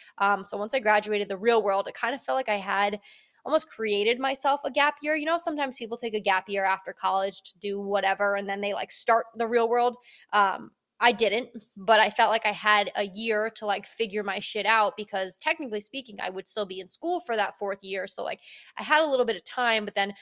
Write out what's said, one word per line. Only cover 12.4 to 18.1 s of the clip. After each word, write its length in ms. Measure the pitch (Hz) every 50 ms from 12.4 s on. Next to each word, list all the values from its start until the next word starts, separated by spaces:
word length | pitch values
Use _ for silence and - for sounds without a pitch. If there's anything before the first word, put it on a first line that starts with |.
| -
I 60 | 214
had 400 | 202 - - 214 214 208 208 190 -
a 100 | 208 208
year 440 | 202 180 202 226 226 214 214 214 226 220
to, 100 | - 220
like, 220 | 208 196 190 208 -
figure 360 | - - 226 214 185 214 202
my 160 | 202 190 202
shit 280 | 202 - - 220 196 202
out 260 | 226 226 214 202 -
because 400 | - 208 - - 196 190 185 175 -
technically 440 | - 311 330 330 302 247 208 208
speaking, 360 | 208 - - 269 262 - 196 196
I 80 | 196 190
would 180 | 190 190 190 -
still 200 | - 220 208 185
be 120 | 190 185
in 80 | 190 -
school 320 | - - - 330 359 339
for 140 | 349 - 233
that 220 | 214 202 190 - -
fourth 220 | 208 202 196 196
year. 260 | - 190 190 190 185
So, 160 | 190